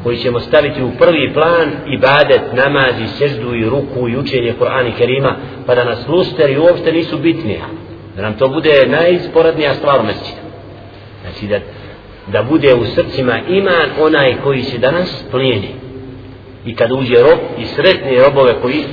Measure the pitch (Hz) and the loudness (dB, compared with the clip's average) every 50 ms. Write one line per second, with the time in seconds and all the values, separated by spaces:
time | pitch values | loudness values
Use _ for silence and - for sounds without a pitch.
0 | - 120 120 - - 131 120 117 - - - 151 147 143 - 139 131 123 - - | -2 -4 -4 -2 -2 -2 -2 -2 -2 2 2 2 2 2 -2 -4 -4 -6 0 2
1 | 165 175 170 151 135 120 - 143 156 165 170 170 160 147 143 139 - - 131 113 | 4 4 4 2 0 0 0 0 2 2 2 2 2 0 -2 -8 -8 -6 -4 0
2 | - 131 139 147 147 139 135 120 - - 120 123 135 139 143 139 135 127 120 107 | 2 2 4 4 4 4 4 2 2 0 0 0 0 2 2 2 2 0 0 -2
3 | 110 101 - - 139 143 135 120 - 123 123 117 110 110 123 143 - - - 127 | -4 -8 -4 -2 -2 -2 -2 -4 -6 -6 -4 -2 -2 0 0 -2 -4 -4 -6 -4
4 | 123 117 113 135 143 139 - 127 120 117 110 - 123 117 110 131 123 120 110 - | -4 -2 -2 -4 -4 -2 -2 -2 -2 -2 -2 0 -2 0 0 0 -2 -2 0 0
5 | 123 123 127 135 135 127 110 - - - - - - - 123 123 123 120 113 110 | 0 0 0 0 0 0 -2 -2 -8 -12 -14 -12 -2 0 0 2 2 0 -2 -6
6 | - - 151 180 180 - - - 156 143 135 139 160 175 175 - - 160 160 165 | -4 0 0 0 0 0 0 0 2 2 2 4 4 4 4 4 2 0 0 0
7 | 160 - 165 147 131 165 160 143 - 104 95 82 - - - - - - - - | -2 -2 -6 -2 0 0 0 0 -2 -6 -6 -6 -8 -12 -14 -14 -16 -16 -18 -18
8 | - - - 95 98 107 107 - 135 135 135 160 151 156 147 139 131 123 131 151 | -18 -16 -10 -8 -6 -6 -2 0 0 0 0 0 2 4 6 6 4 4 4 2
9 | 165 175 180 175 - - - 165 165 160 160 156 151 143 131 - - 147 143 127 | 2 2 2 2 -2 0 2 2 2 2 2 0 0 -2 -2 -2 0 2 2 2
10 | 113 104 98 - - - - - - - - - - - - - - - - - | 2 0 -4 -6 -8 -14 -16 -16 -18 -18 -18 -18 -20 -20 -20 -20 -20 -20 -20 -20
11 | - - - - 95 92 - - 110 98 104 98 80 - - - - - - - | -20 -20 -20 -18 -16 -16 -14 -10 -6 -4 -4 -4 -4 -6 -18 -18 -18 -18 -18 -20
12 | - - - - - - 98 107 107 120 151 160 135 143 127 120 117 - - 165 | -20 -20 -20 -20 -14 -4 -2 -2 0 2 0 2 4 4 4 4 2 -2 -2 -2
13 | 170 - - - 131 123 117 113 - - 180 190 196 190 180 170 156 139 - 147 | -2 -2 -2 -4 -2 0 -2 -2 -2 0 0 0 2 2 2 2 0 0 0 0
14 | 156 156 156 147 139 131 - - - 139 139 131 120 - 123 117 120 127 147 175 | 2 2 4 4 2 2 2 0 0 -2 0 0 -2 -4 -4 0 0 0 0 0
15 | 180 175 - - - - - 127 135 135 120 101 95 - - - - - - - | -2 -4 -6 -12 -12 -6 -4 -2 0 0 0 -2 -4 -8 -12 -14 -14 -16 -16 -14
16 | - - - - - - - - - - - - - 117 110 - 123 113 127 135 | -16 -16 -16 -18 -18 -20 -20 -20 -20 -20 -20 -14 -12 -12 -2 -2 0 0 0 -2
17 | 131 117 120 120 123 147 165 170 - - - - 113 107 - - 147 185 190 185 | 0 2 4 6 6 6 6 4 2 -8 -8 -8 -8 -8 -4 0 2 2 2 2
18 | 123 135 131 123 131 143 139 180 175 165 - - - 123 135 151 143 135 | 0 0 4 6 6 6 6 6 4 4 4 2 -2 -2 -2 -2 -4 -6